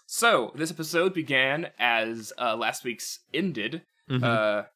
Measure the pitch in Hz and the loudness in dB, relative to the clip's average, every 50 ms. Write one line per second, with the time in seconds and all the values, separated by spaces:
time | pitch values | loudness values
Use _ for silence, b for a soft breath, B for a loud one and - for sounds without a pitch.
0 | _ - - - 226 240 202 139 113 - - 139 160 160 165 156 160 156 165 165 | _ -10 -4 2 4 4 4 4 2 0 -4 -6 -6 -6 -6 -6 -6 -2 2 2
1 | 180 190 185 165 151 135 139 131 131 135 143 160 170 - - - 117 120 117 113 | 2 2 0 -2 -2 0 2 2 4 2 2 -2 -4 -6 -4 0 2 2 4 2
2 | 110 113 117 113 110 - - - 123 117 110 117 113 113 120 - - 123 113 - | 0 -2 -4 -8 -10 -12 -6 -4 -2 -2 0 0 -2 -2 -2 -4 -4 -8 -8 -6
3 | - - - - _ _ - - 202 185 135 107 101 117 156 170 - _ _ _ | -8 -12 -12 -12 _ _ -4 -2 -2 -2 -2 -4 -6 -6 -6 -8 -14 _ _ _
4 | _ - 131 127 123 117 117 110 107 107 104 104 101 - _ | _ -4 -2 0 2 2 2 4 2 2 2 0 -2 -6 _